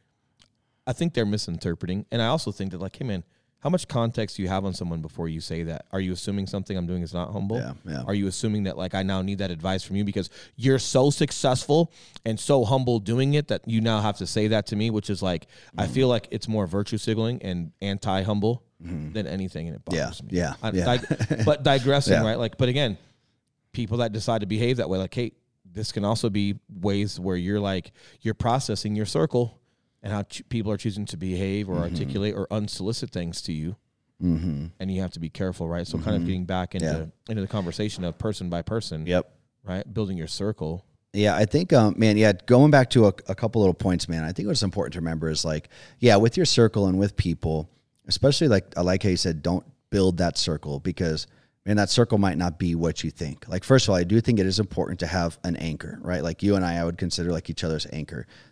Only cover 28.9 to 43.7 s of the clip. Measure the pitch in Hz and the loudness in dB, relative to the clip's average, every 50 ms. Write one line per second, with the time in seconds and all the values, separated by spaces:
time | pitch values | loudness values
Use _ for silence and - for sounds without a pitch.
28.9 | 107 107 107 - - 160 165 - - 120 120 110 - _ _ _ _ _ _ _ | -2 -2 -2 -2 0 0 0 2 2 0 0 0 -4 _ _ _ _ _ _ _
29.9 | _ _ - 98 107 104 101 - - - - - 120 113 98 107 104 98 - 113 | _ _ -8 -6 -4 -4 -6 -6 -10 -16 -10 -6 -4 -4 -2 -2 -4 -2 -4 -4
30.9 | 95 104 101 - - 80 92 92 92 87 98 95 98 104 104 95 90 - 85 85 | -4 -4 -6 -8 -8 -6 -6 -4 -2 -2 -2 -2 -2 -2 -2 -2 -2 -2 -2 -2
31.9 | 90 78 - 67 - 98 101 107 - - - - 101 110 104 110 - - 92 104 | -4 -4 -4 -4 -2 -2 -2 -2 -2 -4 -4 -4 -2 -4 -4 -4 -6 -6 -4 -4
32.9 | 117 - - - - 90 85 85 82 - - 87 80 76 78 87 107 - _ _ | -4 -4 -6 -8 -6 -6 -6 -6 -6 -8 -8 -6 -6 -6 -6 -6 -8 -10 _ _
33.9 | _ _ _ _ _ - 87 90 85 80 87 90 76 71 78 85 - - 92 95 | _ _ _ _ _ -2 0 2 2 2 0 -2 -2 -4 -6 -8 -10 -8 -6 -4
34.9 | 92 92 95 87 - 82 82 78 - - 98 92 87 - 85 82 85 87 87 - | -4 -4 -4 -6 -6 -8 -10 -8 -6 -4 -4 -4 -4 -4 -6 -4 -4 -4 -4 -4
35.9 | - 80 78 - 87 87 87 90 95 92 90 85 92 92 90 - - 92 82 78 | -6 -4 -2 -2 0 0 0 0 -2 -2 -2 -2 -2 -4 -4 -4 -4 -4 -2 -2
36.9 | 80 82 80 80 - _ _ - 110 107 95 - - 104 90 87 80 - 104 104 | -2 -2 -4 -8 -12 _ _ -8 -6 -4 -4 -4 -4 -4 -4 -4 -4 -4 -4 -4
37.9 | - - 90 85 78 - - 107 101 - 90 87 85 85 82 - 110 113 - - | -4 -4 -6 -6 -4 -4 -4 -6 -4 -4 -6 -4 -4 -4 -4 -4 -4 -6 -4 -6
38.9 | 80 78 80 87 90 87 - - _ _ _ _ _ _ _ 101 90 95 - - | -8 -6 -2 0 0 0 0 -2 _ _ _ _ _ _ _ -8 -6 -6 -6 -6
39.9 | 92 110 107 95 95 87 80 82 - - 95 107 107 - 78 78 82 92 - _ | -6 -4 -4 -4 -4 -6 -8 -8 -6 -4 -4 -4 -4 -4 -6 -6 -6 -8 -10 _
40.9 | _ _ _ _ - 101 104 104 82 85 113 107 - 151 185 - 160 120 110 107 | _ _ _ _ 0 4 4 4 6 4 4 4 4 2 4 6 6 8 8 6
41.9 | - - 110 110 104 107 110 107 98 - - - 123 123 147 151 151 135 123 - | 6 6 4 6 6 8 6 6 6 4 4 6 8 8 10 10 8 8 6 6
42.9 | - 127 110 101 - - - - 95 - 120 104 - 113 101 92 | 6 8 8 8 6 2 -4 -8 -4 -2 -2 0 2 4 4 4